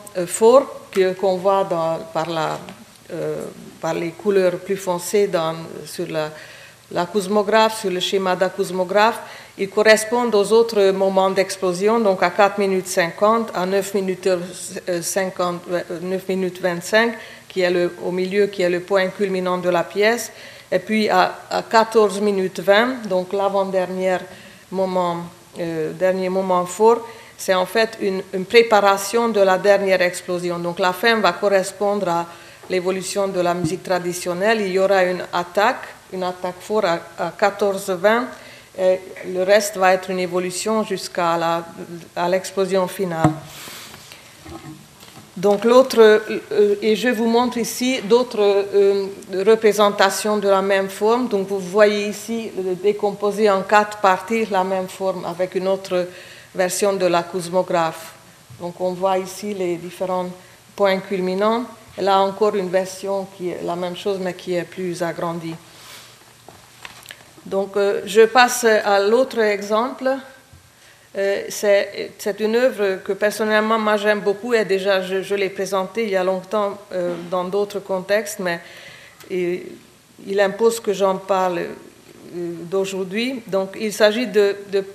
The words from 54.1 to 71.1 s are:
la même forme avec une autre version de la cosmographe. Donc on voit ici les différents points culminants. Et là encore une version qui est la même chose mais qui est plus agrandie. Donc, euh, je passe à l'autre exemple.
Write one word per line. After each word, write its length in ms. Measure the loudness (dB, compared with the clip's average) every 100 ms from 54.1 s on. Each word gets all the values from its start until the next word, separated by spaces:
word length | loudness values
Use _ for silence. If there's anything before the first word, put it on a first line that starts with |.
| 2 0 -2 0
la 140 | 0
même 240 | 0 -2 -4
forme 380 | -6 -4 -4 -6
avec 300 | -4 -4 -2
une 120 | -2
autre 400 | -2 -2 -2 -2 -8 -20 -20 -14
version 400 | -2 -2 0 0
de 120 | 2 2
la 180 | 2
cosmographe. 880 | 0 -6 -2 -2 0 0 0 -4 -16 -20 -20 -20 -20 -12
Donc 180 | -12 -4
on 140 | -4
voit 240 | 0 0 0
ici 360 | -2 -8 -8
les 220 | -4 -4 -4
différents 540 | -8 -8 -4 -4 -4 -10 -20 -20 -16
points 260 | 0 2 2
culminants. 640 | -2 -4 -2 0 0 0 -4 -12 -18 -4
Et 40 |
là 180 | 2 4
encore 360 | 2 2 0 0
une 140 | 0
version 580 | -2 -2 -6 -6 -6 -6 -8
qui 120 | -8
est 100 | -6
la 120 | -6 -4
même 200 | -6 -6
chose 240 | -4 -4
mais 120 | -4
qui 200 | -6 -4
est 100 | -4
plus 400 | -4 -6 -6 -4
agrandie. 520 | -6 -4 -6 -6 -8 -12 -16 -20 -20 -20 -20 -20 -20 -20 -20 -20 -20 -20 -20 -20 -20 -20 -20 -20 -8
Donc, 320 | -4 -4 0
euh, 240 | 0 0 0
je 160 | 6
passe 420 | 6 6 4 4
à 360 | 2 2 4 2
l'autre 380 | 4 2 0 0
exemple. 720 | 0 0 -2 -2 -2 -4 -4 -4 -8 -20 _ -20 _ _ -20 -20 _